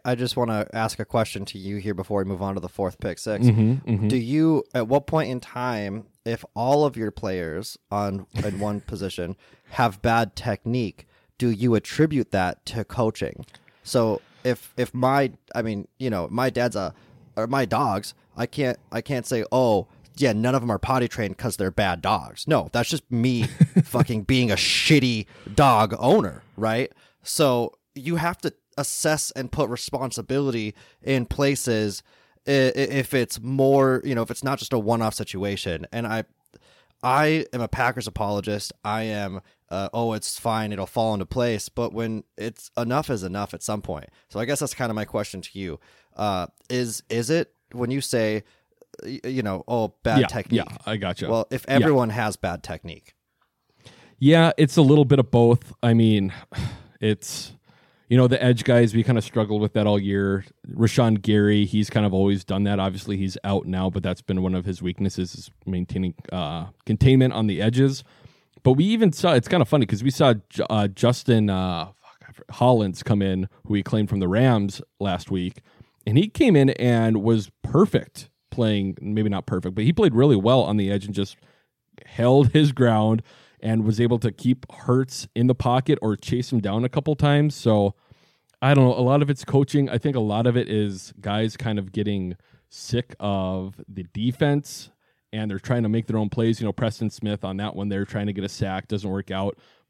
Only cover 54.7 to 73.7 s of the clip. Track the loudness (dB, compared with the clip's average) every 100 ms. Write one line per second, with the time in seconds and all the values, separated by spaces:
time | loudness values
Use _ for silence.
54.7 | 6 8 8 6 4 4 6 6 4 0
55.7 | -2 4 6 6 4 0 -6 -12 -8 -8
56.7 | -8 -18 _ -2 -2 -6 -12 -14 -18 _
57.7 | _ _ _ _ 4 6 4 2 2 4
58.7 | 4 4 4 2 0 0 -2 0 0 0
59.7 | 0 2 2 0 0 0 -2 -4 _ -14
60.7 | 0 2 4 4 2 2 4 4 4 2
61.7 | 0 0 0 0 2 2 0 -2 -2 0
62.7 | 0 -2 -4 -6 -4 -4 -6 -2 -2 -2
63.7 | -4 -2 -2 -4 -6 -4 -2 -2 -2 -4
64.7 | -6 -6 -4 -4 -4 -6 -8 -20 _ -8
65.7 | -6 -4 -4 -6 -6 -10 -8 -6 -8 -10
66.7 | -14 -4 4 6 6 4 2 -2 0 0
67.7 | 4 2 0 -10 _ -20 _ _ _ 2
68.7 | 4 4 4 2 4 4 4 4 2 4
69.7 | 4 2 0 -2 4 4 4 -2 -6 -2
70.7 | 0 0 2 2 2 2 4 4 0 -2
71.7 | -4 -8 -14 _ _ -20 -20 -20 2 4
72.7 | 4 2 -4 -2 0 2 -2 -4 -8 -4